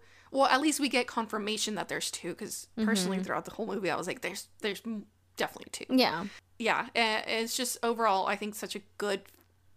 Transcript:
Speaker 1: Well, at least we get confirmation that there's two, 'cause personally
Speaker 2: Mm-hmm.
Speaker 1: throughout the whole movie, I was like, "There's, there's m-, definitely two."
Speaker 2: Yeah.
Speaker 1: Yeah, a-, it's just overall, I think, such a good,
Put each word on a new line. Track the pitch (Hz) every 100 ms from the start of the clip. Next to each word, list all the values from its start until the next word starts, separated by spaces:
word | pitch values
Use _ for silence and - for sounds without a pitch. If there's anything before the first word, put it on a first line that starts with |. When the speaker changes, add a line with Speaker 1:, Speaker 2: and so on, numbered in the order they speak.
| - - -
Speaker 1:
Well, | 269 269
at | 262
least | 302 285
we | 277
get | 247 247
confirmation | - 220 214 202 214 -
that | 202 -
there's | 156 -
two, | - -
'cause | - 214 - - -
personally | 214 208 180 190
Speaker 2:
Mm-hmm. |
Speaker 1:
throughout | 185 -
the | -
whole | - 214
movie, | 202 180
I | 147
was | 170
like, | -
"There's, | 180 196 - -
there's | 214 190 233
m-, | 214 - _ _ -
definitely | - - -
two." | - -
Speaker 2:
Yeah. | 262 226 165 202 - _ -
Speaker 1:
Yeah, | 226 151 240
a-, | - 226 214 - 226
it's | 226 247
just | 247 -
overall, | 233 233 220 190 185
I | 202
think, | 214
such | 208 196 208
a | - -
good, | 208 190 - - _ _ _